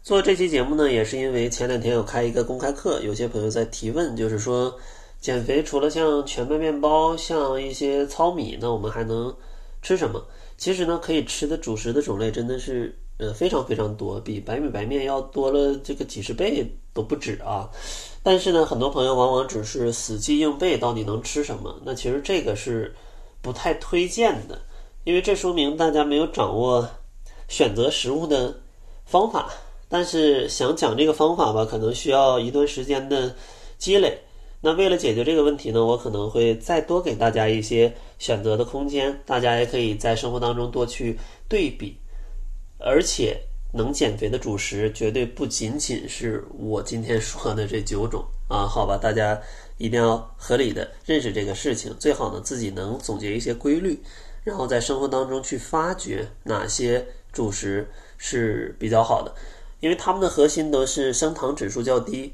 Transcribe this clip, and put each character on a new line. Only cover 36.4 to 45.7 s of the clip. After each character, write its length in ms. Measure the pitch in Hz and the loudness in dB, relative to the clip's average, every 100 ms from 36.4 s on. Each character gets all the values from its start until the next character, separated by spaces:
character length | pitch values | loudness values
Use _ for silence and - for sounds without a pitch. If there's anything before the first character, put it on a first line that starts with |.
| 117 110 | 2 2
再 240 | - 170 | 0 0
多 200 | 156 175 | 2 0
给 140 | 175 | 0
大 160 | 110 117 | 0 2
家 160 | 110 110 | 2 2
一 160 | 110 | 0
些 320 | 107 117 117 - - - | 0 4 4 2 -16 -12
选 240 | - 110 | -2 0
择 140 | 90 107 | 2 2
的 80 | |
空 240 | 120 139 143 | 0 -2 -2
间， 280 | 143 135 139 | 0 0 -2
大 140 | - 127 | -2 2
家 200 | 123 117 | 2 2
也 60 | |
可 140 | 120 127 | 2 2
以 160 | 117 | 0
在 220 | 104 117 113 | 0 0 0
生 160 | 123 | 0
活 80 | 123 | 0
当 160 | 120 120 | 0 0
中 140 | 120 | -2
多 140 | 131 | 0
去 320 | 120 - 120 113 - - - | -2 -2 -4 -4 -8 -14 -2
对 220 | 214 151 | 0 0
比。 260 | - 104 - - - - - - - - - | -2 -10 -12 -12 -12 -10 -8 -8 -8 -12 -6
而 240 | - 139 | 4 4
且 380 | 180 - 117 - - - - | 4 0 0 -2 -6 -6 -4
能 200 | 113 117 | -2 -2
减 240 | 143 131 104 | 2 0 2
肥 100 | 110 | -2
的 100 | 123 | -2
主 180 | 120 101 | -2 -4
食 340 | - 101 107 | -4 -2 -2
绝 180 | 107 110 | 0 0
对 140 | 123 | 0
不 220 | 120 - 127 | -2 -2 -4
仅 320 | - 110 | -2 -4